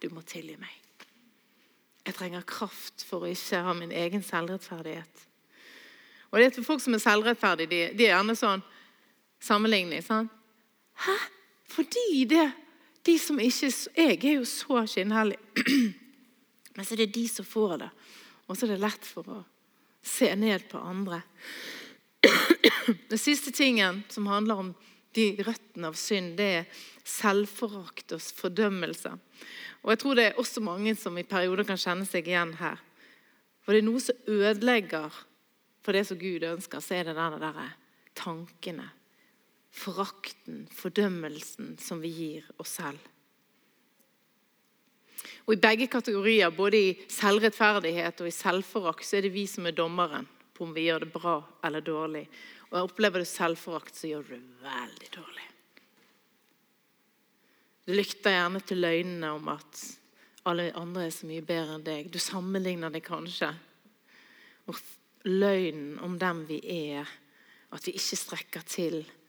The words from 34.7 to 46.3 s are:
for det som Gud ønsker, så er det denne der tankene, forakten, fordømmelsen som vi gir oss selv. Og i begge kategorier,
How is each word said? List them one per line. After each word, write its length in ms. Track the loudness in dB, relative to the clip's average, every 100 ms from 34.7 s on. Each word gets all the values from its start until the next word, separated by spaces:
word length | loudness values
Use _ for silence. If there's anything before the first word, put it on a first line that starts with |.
| 2 2 -4 -6 -12 -20 _ _ _ _ _
for 140 | 0 2
det 100 | 2
som 140 | -4
Gud 240 | -4 -4 -4
ønsker, 340 | -6 -8 -10
så 160 | -4 -4
er 140 | -2
det 80 | -2
denne 240 | -2 -2
der 320 | -6 -6 -12 -14 _ _ _ -12
tankene, 680 | -8 -8 -10 -12 -10 -10 -12 -18 _ _ _ _ _ _ _
forakten, 960 | -14 -8 -4 -6 -6 -16 -16 -14 -12 -12
fordømmelsen 1040 | -10 -4 0 2 0 -6 -10 -14 -14 -14 -12
som 220 | -10 -8
vi 80 | -8
gir 320 | -6 -8 -8 -14 -14
oss 160 | -12 -8
selv. 200 | -10 -12 -18 _ _ _ _ _ _ _ _ _ _ _ _ _ _ _ _ _ _ _ _ -18 -18 -8 0
Og 80 |
i 60 | 4
begge 260 | 6 6 2
kategorier, 600 | -2 -2 0 4